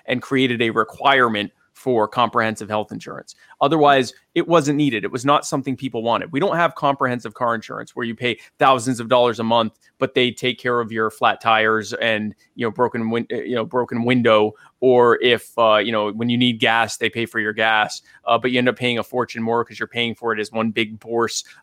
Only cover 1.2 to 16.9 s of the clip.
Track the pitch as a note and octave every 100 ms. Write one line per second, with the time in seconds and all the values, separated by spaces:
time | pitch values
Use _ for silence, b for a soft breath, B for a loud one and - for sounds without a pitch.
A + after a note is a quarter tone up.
1.2 | A#2+ G#2 G#2 - _ _ - A#2+ G#2+ -
2.2 | A2+ B2 A2 G#2+ G2+ G#2+ G#2 G#2+ - -
3.2 | - b b b C#3 D#3+ D3 C#3 B2 b
4.2 | b E3 E3+ E3+ C#3+ D3 D3 A2 G#2 A#2+
5.2 | C3 D3 - C#3+ C3+ B2 C3 A#2 A2+ G#2+
6.2 | - C#3 G3 E3 E3+ - C#3+ C#3 C3 B2
7.2 | A2 - A#2+ A2+ G#2+ A2 A#2+ - A#2 A2+
8.2 | B2 A2 B - C#3 B2+ A#2 A#2+ A2+ B2
9.2 | B2 A2+ A2+ A#2 A2 - _ _ C3 -
10.2 | B2 - B2+ B2+ B2 A#2+ A2+ A2+ A2 -
11.2 | A#2 G2 A#2 A2 A2 A2 G#2 G#2 A#2 A2
12.2 | G#2+ - _ - A#2 G#2 A#2+ A#2+ A2+ A#2
13.2 | A#2 A#2+ - A#2+ A2 B2 A#2+ A#2+ A#2 B2+
14.2 | A#2 A2 G#2+ b b _ B2+ B2 A#2+ A2+
15.2 | B2 A#2 - - A2+ G#2+ G#2 A2 G#2 G#2+
16.2 | A#2+ A#2+ B2 A2+ A#2 A2+ A2+